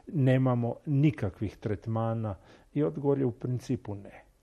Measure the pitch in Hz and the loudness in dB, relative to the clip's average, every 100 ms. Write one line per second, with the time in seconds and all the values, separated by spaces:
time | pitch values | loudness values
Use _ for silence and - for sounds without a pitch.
0 | - 170 131 131 131 123 117 - - 139 | -6 2 4 4 4 2 0 -4 -2 2
1 | 151 - 98 - 104 - 110 98 117 113 | 2 2 -4 -4 -6 -6 -6 -4 -4 -2
2 | 113 113 110 92 - - _ 143 156 156 | -2 -2 -4 -8 -14 -20 _ -2 -2 0
3 | 139 139 131 - 123 123 - 120 - 101 | 0 2 0 -2 -4 -4 -4 -6 -4 -10
4 | 98 - - _ | -12 -20 -20 _